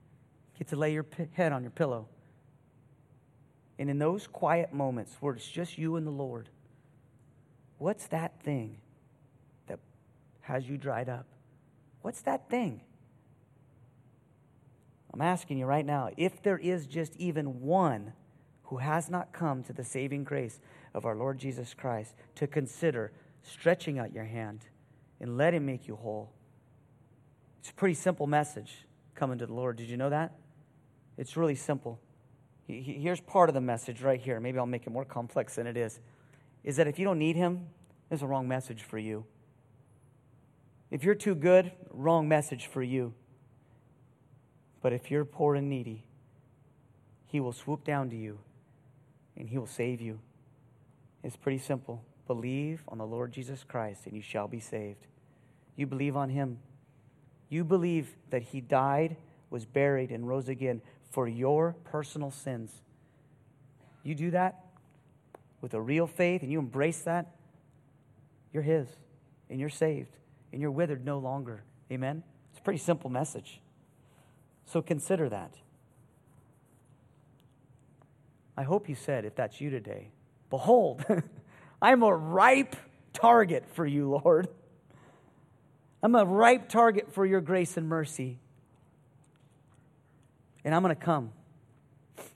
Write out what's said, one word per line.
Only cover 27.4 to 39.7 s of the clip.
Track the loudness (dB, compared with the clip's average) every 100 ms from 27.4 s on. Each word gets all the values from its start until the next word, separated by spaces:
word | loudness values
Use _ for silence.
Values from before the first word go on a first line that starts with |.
| _ -20
It's | -16
a |
pretty | -2 0
simple | 2 0 0 2
message, | 2 0 -6 -14 -18 -20 _ -14
coming | -4 -4 -4
to | -6
the |
Lord. | -4 -4 -4
Did | -8
you | -4
know | -2
that? | 0 -2 -8 -20 -20 -20 _ _ _ -18 -14
It's | -8 0
really | 0
simple. | 0 -2 -4 -6 -14 -18 _ _ -20 -20 _ -14
He, | -12
he, | -10
here's | -6 -4 -4
part | 2 6 6
of |
the | 6
message | 0 -2 -6 -2
right | 0 2
here. | 0 -4
Maybe | -2 -2
I'll | -2
make | -4 -6
it |
more | -8
complex | -6 -8 -4 -4 -4
than | -4 -4
it | -4
is. | -4 -6 -20 -20 -20 -20 -20 -12
Is | -2 2
that | 2
if | 2
you |
don't | 2 2
need | 2 4
him, | 2 0 -8 -18 -20 -20 -6
it's | -4
a | -2
wrong | -2 0
message | -2 -4 -12
for | -10 -8
you. | -6 -6 -8 -20 -20 _ _